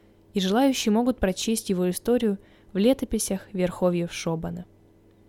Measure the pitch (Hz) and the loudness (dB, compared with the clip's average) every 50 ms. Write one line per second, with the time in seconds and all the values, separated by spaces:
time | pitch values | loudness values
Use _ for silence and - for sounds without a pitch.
0 | _ _ _ _ _ _ - 202 185 185 202 240 277 277 254 - - 220 208 226 | _ _ _ _ _ _ -2 -2 0 2 4 4 4 4 2 2 0 2 2 2
1 | 247 262 240 - - 190 185 - - 220 226 220 - - 190 180 180 180 175 - | 2 0 0 0 0 -2 -2 -2 -2 -2 -2 -2 -2 -2 0 0 0 0 -2 -2
2 | - 233 240 247 240 208 196 - - - - _ _ - - 185 208 247 269 262 | 0 0 2 2 2 0 -2 -2 -8 -20 -20 _ _ -8 -2 2 4 4 4 2
3 | 254 - 233 214 - - 190 190 - - - 185 180 175 180 - 185 180 175 170 | -2 -4 -4 -4 -2 -4 -4 -6 -6 -8 -4 -2 -2 -2 0 0 0 2 2 0
4 | 170 170 - - - 165 165 160 170 170 170 170 180 _ - _ _ _ _ _ | -2 -4 -6 -6 -4 -4 -4 -4 -6 -8 -10 -10 -14 _ -20 _ _ _ _ _
5 | _ _ _ _ _ | _ _ _ _ _